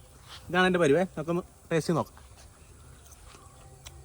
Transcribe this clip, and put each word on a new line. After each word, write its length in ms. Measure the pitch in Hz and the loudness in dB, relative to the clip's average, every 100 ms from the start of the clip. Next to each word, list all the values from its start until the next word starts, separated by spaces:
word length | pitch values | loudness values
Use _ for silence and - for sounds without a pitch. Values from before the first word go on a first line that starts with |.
| - - - - - | -20 -20 -20 -20 -4
ഇതാണ് 140 | 175 185 | 2 2
അതിന്റെ 140 | 180 | 4
പരിവേ. 180 | 160 147 185 | 4 2 0
നമുക്കൊന്ന് 280 | - 151 175 - - - | -6 -6 -6 -6 -14 -6
ടേസ്റ്റ് 180 | 165 151 | -4 -2
ചെയ്ത് 80 | 156 | -2
നോക്കാം. 200 | 107 - - - - - - - - - - - - - - - - - - - | -4 -10 -20 -20 -20 -20 -20 -20 -20 -20 -20 -20 -20 -20 -20 -20 -20 -20 -20 -20